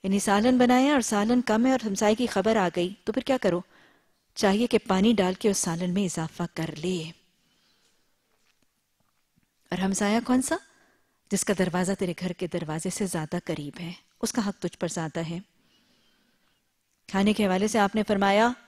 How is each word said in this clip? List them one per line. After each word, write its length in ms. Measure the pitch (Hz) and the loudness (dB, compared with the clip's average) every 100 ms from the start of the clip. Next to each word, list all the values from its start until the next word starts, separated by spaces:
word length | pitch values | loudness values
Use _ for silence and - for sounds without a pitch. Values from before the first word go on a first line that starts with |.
यानी 160 | 196 196 | 0 0
सालन 380 | 214 202 240 254 | 2 4 4 4
बनाए 320 | 247 247 269 | 6 6 4
और 120 | 294 | 2
सालन 380 | 214 208 214 247 | 2 0 2 2
कम 260 | 240 220 254 | 2 2 2
है 60 | |
और 100 | 262 | 2
हमसाए 320 | 220 196 214 | -2 0 2
की 120 | 220 240 | 2 0
खबर 300 | 196 202 220 | 0 2 2
आ 120 | 180 | 0
गई, 280 | 180 180 202 - | 0 -4 -4 -4
तो 60 | |
फिर 120 | 262 | -4
क्या 120 | - 262 | -2 0
करो? 280 | 196 175 - _ _ _ _ _ _ - | 0 -2 -6 _ _ _ _ _ _ 0
चाहिए 300 | 202 202 240 | 2 2 2
कि 120 | 220 | 0
पानी 340 | - 185 214 | 2 2 4
डाल 220 | 214 185 | 4 0
के 160 | 185 214 | 0 0
उस 80 | 190 | 0
सालन 320 | - 165 180 | -2 -4 -2
में 140 | 180 | -2
इजाफा 420 | 190 - 160 - 170 | -2 -4 -8 -6 -8
कर 300 | - 160 151 | -6 -8 -6
ले। 340 | 180 180 160 - _ _ _ _ _ _ _ _ _ _ _ _ _ _ _ _ _ _ _ _ _ _ _ _ _ | -4 -4 -6 -14 _ _ _ _ _ _ _ _ _ _ _ _ _ _ _ _ _ _ _ _ _ _ _ _ _
और 80 | 175 | -4
हमसाया 400 | 190 190 202 226 | -2 -2 0 0
कौन 200 | 233 254 | 2 0
सा? 200 | 254 349 - _ _ _ _ _ _ | 0 -4 -6 _ _ _ _ _ _
जिसका 240 | 196 - | -4 -2
दरवाजा 400 | 196 180 175 180 | 0 0 0 -2
तेरे 200 | 190 180 | -2 -4
घर 180 | 165 180 | -4 -6
के 160 | 175 175 | -6 -6
दरवाजे 420 | 175 156 156 190 | -6 -6 -6 -6
से 160 | - 196 | -4 -4
ज्यादा 320 | 175 156 175 | -4 -4 -6
करीब 400 | - 151 147 - | -6 -8 -8 -10
है, 180 | 175 180 _ _ | -12 -12 _ _
उसका 220 | 226 - | -6 -4
हक 120 | 202 - | -4 -6
तुझ 120 | 175 | -10
पर 140 | - 170 | -6 -6
ज्यादा 320 | - 160 165 | -6 -6 -6
है। 220 | 160 170 - _ _ _ _ _ _ _ _ _ _ _ _ _ _ _ - | -6 -8 -12 _ _ _ _ _ _ _ _ _ _ _ _ _ _ _ -6
खाने 200 | 190 202 | 0 2
के 120 | 208 | 2
हवाले 240 | 202 185 214 | 2 2 0
से 100 | 226 | 2
आपने 240 | 202 220 | 0 0
फरमाया 520 | 208 196 196 202 233 247 | 0 2 4 4 2 0